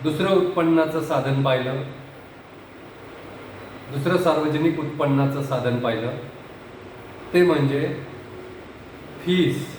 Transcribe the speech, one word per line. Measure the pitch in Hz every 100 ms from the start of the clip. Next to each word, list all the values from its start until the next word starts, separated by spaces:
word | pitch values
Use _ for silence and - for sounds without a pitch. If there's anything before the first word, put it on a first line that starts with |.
दुसरं | 147 147 190 185
उत्पन्नाचं | 180 170 165 165 156 165 151
साधन | 143 135 135
पाहिलं, | 139 127 127 135 - - - - - - - - - - - - - - - - - - - - -
दुसरं | 139 170 180
सार्वजनिक | 170 156 151 143 165 156
उत्पन्नाचं | 143 - 143 139 135 139
साधन | - 131 123 120
पाहिलं, | 117 110 123 - - - - - - - - - - - -
ते | 175 175
म्हणजे | 151 139 139 156 - - - - - - - - - - - - -
फीस | - 180 147 - -